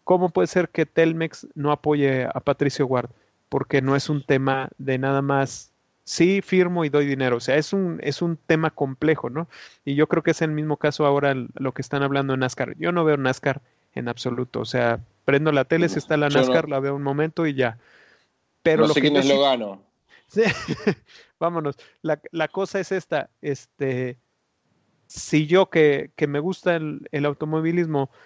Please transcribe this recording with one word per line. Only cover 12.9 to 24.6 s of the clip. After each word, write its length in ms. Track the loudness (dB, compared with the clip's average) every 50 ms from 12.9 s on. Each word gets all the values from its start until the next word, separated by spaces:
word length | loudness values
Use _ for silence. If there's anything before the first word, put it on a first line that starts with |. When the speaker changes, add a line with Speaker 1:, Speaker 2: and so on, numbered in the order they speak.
Speaker 1:
no 140 | -2 0 2
veo 100 | 2 2 2
nascar 440 | 0 -2 -2 0 -2 -4 -4 -4 -8 _ _ _ _ _ _
en 140 | -8 -6 -6
absoluto. 500 | -8 -6 -6 -6 -4 -4 -6 -6 -6 -8
O 60 | -6
sea, 340 | -4 -2 0 0 0 0 -2 -6 -12 _ _ _
prendo 260 | 2 2 2 2 2 2
la 100 | 2 2
tele, 240 | 2 2 0 2 0
si 80 | 0 -4
está 180 | -2 -2 0 0
la 120 | 0 2
Speaker 2:
Yo 120 | 2 2
no. 40 | 2
Speaker 1:
nascar, 240 | 4 2 2 0 0
la 100 | -2 -2
veo 140 | -2 -2 -4
un 80 | -4 -4
momento 440 | -4 -2 -2 -2 -2 -2 -2 -2 -2
y 80 | 0
ya. 240 | 0 0 0 -2 -6 _ _ _ _ _ _ _ _ _ _ _ _ _ _ _ _
Pero 200 | _ 2 4 4
Speaker 2:
No 60 | 4 4
Speaker 1:
lo 60 | 4
Speaker 2:
sé 60 | 2
Speaker 1:
que 80 | 2 4
Speaker 2:
quién 80 | 4
Speaker 1:
yo 40 | 4
Speaker 2:
es 40 | 4
Speaker 1:
sí 80 | 4 4
Speaker 2:
Logano. 480 | 4 4 2 2 0 -2 -6 -10 -12 _ _
Speaker 1:
<laughs> 400 | _ _ _ _ -20 _ _ _
Sí, 160 | -2 0 0 0 0 -4 -6 -8 -8 -2 -2 -2 -2 -2 _ _ -20 -20 -20 _ _ _
vámonos. 380 | -4 -2 -2 -2 -4 -4 -6 -8 -14 -20 _ _ -4
La, 160 | -4 -4 -4 -6 -8
la 160 | -6 -4 -4 -4
cosa 300 | -2 -4 -6 -4 -4 -6
es 120 | -4 -4
esta, 400 | -4 -6 -4 -4 -4 -4 -4 -6 _ _
este, 760 | -8 -8 -8 -8 -10 _ _ _ -4 -4 -4 -4 -6 -6 -8 -12 _ _ _ _ _ _ _ _